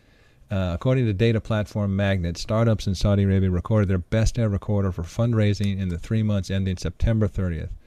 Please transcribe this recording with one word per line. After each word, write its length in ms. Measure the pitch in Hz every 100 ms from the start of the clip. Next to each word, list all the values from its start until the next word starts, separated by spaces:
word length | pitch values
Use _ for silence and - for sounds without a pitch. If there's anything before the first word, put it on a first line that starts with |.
| _ _ _ _ -
Uh, 220 | 98 92
according 300 | 85 131 131
to 80 | 117
data 280 | 98 113 110
platform 540 | - 107 107 107 101
Magnet, 440 | 95 101 95 85 85
startups 480 | - 110 113 107 -
in 80 |
Saudi 300 | 92 107 101
Arabia 260 | 98 95 95
recorded 400 | 90 - 110 98
their 80 | 95
best 400 | 90 110 110 -
ever 200 | 113 101
quarter 320 | - 104 98
for 120 | 85
fundraising 760 | 82 - 120 113 104 104 101 98
in 120 | 95
the 80 | 85
three 240 | - 110
months 280 | 107 101 92
ending 280 | 98 95 90
September 500 | 87 - - 110 104
thirtieth, 460 | - 92 80 87 -